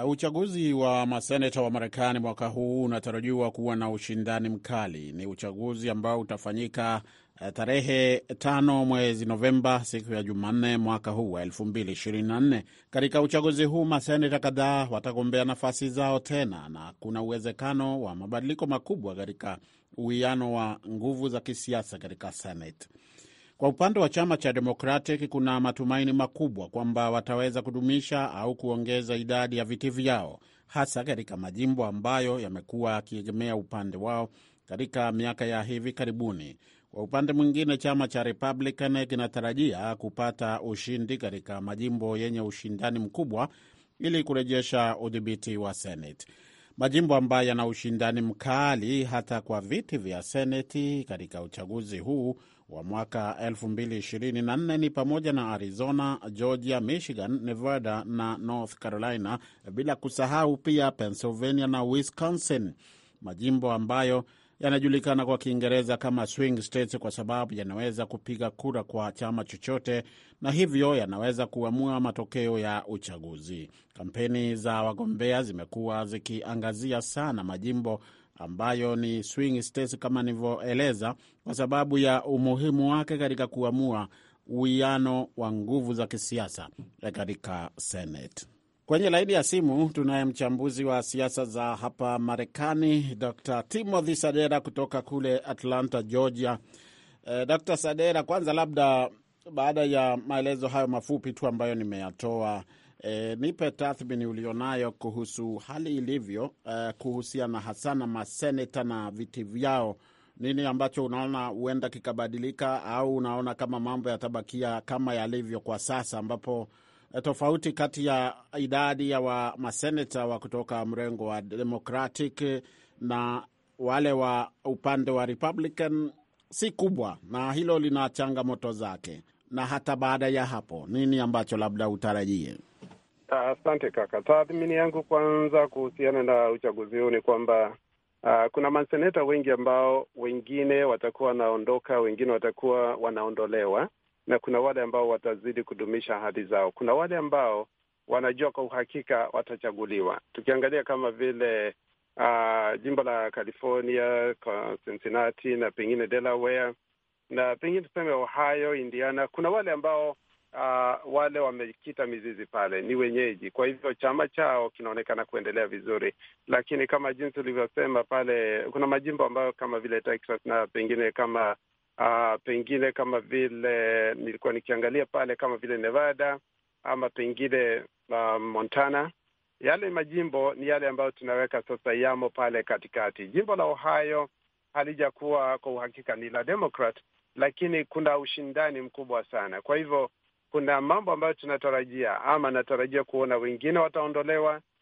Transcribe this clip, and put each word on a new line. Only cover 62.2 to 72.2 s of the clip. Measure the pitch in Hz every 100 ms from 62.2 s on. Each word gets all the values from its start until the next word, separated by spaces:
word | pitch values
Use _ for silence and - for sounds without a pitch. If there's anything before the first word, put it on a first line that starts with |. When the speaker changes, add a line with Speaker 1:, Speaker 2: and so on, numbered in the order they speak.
| 165 175 - 135 95 - - - _ -
Speaker 1:
majimbo | 98 87 123 131 123
ambayo | 113 110 127 127 127 127 _ _ -
yanajulikana | 143 139 139 139 143 135 127
kwa | 127
Kiingereza | 131 123 120 127 120 120
kama | 127 123 110
swing | - 131 120
states | 107 127 117 -
kwa | 110
sababu | - 107 123 117
yanaweza | 104 98 101 120 110 110
kupiga | 110 - 113 117
kura | - 135 120
kwa | 104 113 104
chama | - 113 117
chochote | 104 98 - 131 127 120 - - - -
na | 135
hivyo | 151 185 139 143 139
yanaweza | 95 98 120 120 117
kuamua | 120 117 123 135 131
matokeo | 123 110